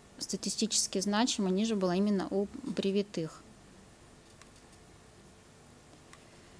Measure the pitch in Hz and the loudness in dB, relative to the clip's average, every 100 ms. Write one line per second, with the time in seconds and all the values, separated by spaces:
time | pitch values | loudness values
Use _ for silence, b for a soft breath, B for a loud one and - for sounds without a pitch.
0 | - - - 190 202 - 214 - - 196 | -18 -12 -6 -4 -4 -2 0 0 0 0
1 | 190 208 254 - 190 185 226 208 185 180 | 0 2 2 2 2 2 2 2 2 4
2 | 208 196 - 196 202 - - - 196 196 | 4 2 0 0 -2 -4 -6 -2 0 0
3 | 202 - 160 - - - - - - - | 0 -4 -6 -8 -20 -20 -20 -20 -20 -20
4 | - - - - - - - - - - | -20 -20 -20 -20 -20 -20 -20 -20 -20 -20
5 | - - - - - - - - - - | -20 -20 -20 -20 -20 -20 -20 -20 -20 -20
6 | - - B B B B | -20 -20 B B B B